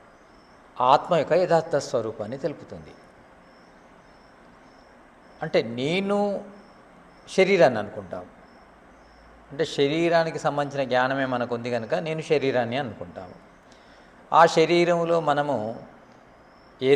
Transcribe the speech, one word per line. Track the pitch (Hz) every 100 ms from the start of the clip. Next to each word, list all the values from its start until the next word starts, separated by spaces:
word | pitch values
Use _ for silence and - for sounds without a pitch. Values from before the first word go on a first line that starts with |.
| - - - - - - - -
ఆత్మ | 127 147 - 170
యొక్క | 131 165
యథార్థ | 180 160 - 143 -
స్వరూపాన్ని | 120 110 107 107 135 165
తెలుపుతుంది. | 143 - 90 76 - - - - - - - - - - - - - - - - - - - - - - - - -
అంటే | 156 165 117 120
నేను | 139 185 196 202 202 190 - - - - - - - - -
శరీరాన్ని | - 185 196 151 113
అనుకుంటాం, | 101 - 90 92 - - - - - - - - - - - - -
అంటే | 139 156 -
శరీరానికి | 139 160 170 165 165 151
సంబంధించిన | 156 143 143 139 131
జ్ఞానమే | 123 131 135 131
మనకు | 123 120 120
ఉంది | 120
కనుక | 120 110 175 160
నేను | 160 151
శరీరాన్ని | 147 135 123 117 127
అనుకుంటాము. | 127 95 87 95 90 - - - - - - - - - -
ఆ | 143 170
శరీరంలో | 165 156 175 175 170 170 165 151
మనము | 143 147 123 107 110 - - - - - - - - - -
ఏ | 131